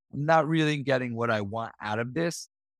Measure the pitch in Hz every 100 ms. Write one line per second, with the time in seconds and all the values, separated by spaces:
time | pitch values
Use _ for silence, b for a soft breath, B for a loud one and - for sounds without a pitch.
0 | _ 135 151 165 147 160 151 147 131 131
1 | 127 117 117 110 98 113 113 - 107 107
2 | 120 127 170 - - _ _ _